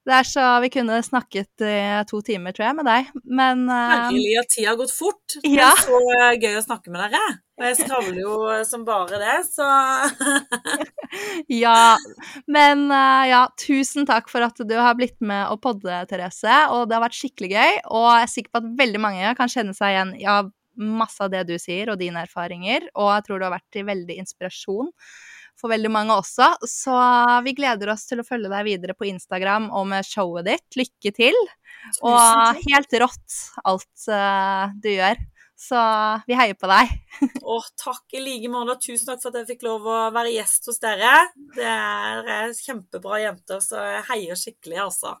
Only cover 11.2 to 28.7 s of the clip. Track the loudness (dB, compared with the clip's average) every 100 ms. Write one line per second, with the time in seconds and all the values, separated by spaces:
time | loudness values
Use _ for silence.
11.2 | -8 -10 -6 0 4 8 8 6 2 -20
12.2 | -20 -16 0 6 6 6 2 4 4 4
13.2 | 6 4 4 -2 -2 0 0 -2 0 0
14.2 | 0 -2 -2 -4 -4 2 2 2 -2 -4
15.2 | -4 -2 -4 -4 -4 -6 -6 -8 -6 -8
16.2 | -8 -4 4 4 6 0 0 0 -2 -4
17.2 | -12 -10 -4 2 2 2 -2 2 6 6
18.2 | 4 -4 -4 -6 -4 0 0 0 -2 -2
19.2 | -2 0 -2 -2 -6 -2 0 0 -2 -4
20.2 | 0 0 0 _ _ -8 -6 -2 -4 -4
21.2 | -4 -4 -4 -6 -6 -6 -6 -6 -6 -8
22.2 | -10 -10 -10 -8 -4 -4 -4 -2 0 0
23.2 | -2 -6 -4 -6 _ -10 -6 -6 -8 -12
24.2 | -14 -12 -12 -12 -8 -6 -6 _ -20 -20
25.2 | -20 -20 -20 _ -4 -2 0 -2 2 0
26.2 | 0 4 4 4 -6 -8 -2 2 4 4
27.2 | 4 2 0 -2 -2 -2 -4 -6 -6 -10
28.2 | -6 -8 -6 -4 -4